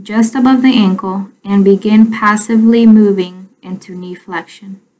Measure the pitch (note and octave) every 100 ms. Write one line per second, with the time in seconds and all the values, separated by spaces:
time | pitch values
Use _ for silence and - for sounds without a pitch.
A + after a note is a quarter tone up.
0 | G3 G#3+ A3+ C4+ B3+ B3+ B3+ A3+ F#3+ F#3+
1 | F#3+ G3 G3 _ G3 G3+ F#3+ G3 G#3+ G#3+
2 | A3 - G#3 G#3 - A3+ A3+ A#3 A3+ G#3+
3 | G3+ F#3+ F3+ F3+ F#3+ _ F#3 F#3 - F3+
4 | F3+ F3+ - E3+ E3 - G3 F#3+ _